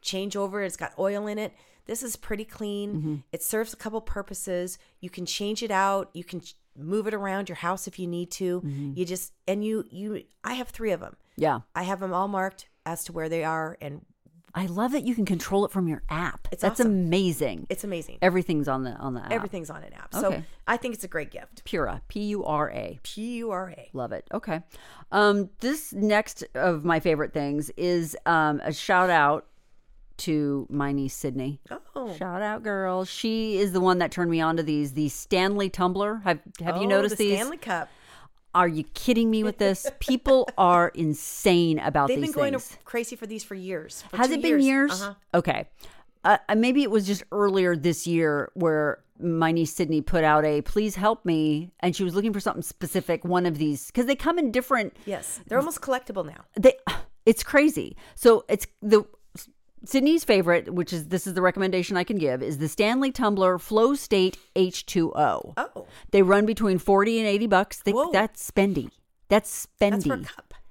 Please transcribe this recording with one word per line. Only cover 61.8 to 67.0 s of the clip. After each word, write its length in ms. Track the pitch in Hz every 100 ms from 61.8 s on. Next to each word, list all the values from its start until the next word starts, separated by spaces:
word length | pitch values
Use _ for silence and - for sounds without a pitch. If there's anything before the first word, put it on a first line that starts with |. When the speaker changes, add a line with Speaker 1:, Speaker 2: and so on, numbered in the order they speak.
| 175 190
Speaker 2:
I 60 |
can 160 | 180 208
give, 240 | 151 127
is 160 | 131 143
the 100 | 151
Stanley 440 | - 208 247 269
Tumbler 440 | 262 226 202 185 180
Flow 360 | - 214 233
State 420 | 277 - 202 185 - _ -
H 280 | 185 180
two 280 | - 190 165
O. 400 | - 147 76 - -
Speaker 1:
Oh. 300 | - - - - -
Speaker 2:
They 120 | 202
run 220 | 185 202
between 340 | 214 220 220 185
forty 400 | - 196